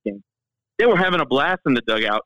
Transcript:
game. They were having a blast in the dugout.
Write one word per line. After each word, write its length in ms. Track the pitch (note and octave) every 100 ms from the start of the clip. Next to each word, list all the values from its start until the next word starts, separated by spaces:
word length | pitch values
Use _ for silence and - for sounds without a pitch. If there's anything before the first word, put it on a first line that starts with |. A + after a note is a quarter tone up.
| -
game. 180 | G2+ - _ _ _ _ -
They 80 | A3
were 120 | F#3+
having 220 | F#3 F3+
a 60 | C#3
blast 360 | C3 D3+ F#3 D#3+
in 80 |
the 80 | B2 A2
dugout. 360 | A2 A2 G#2+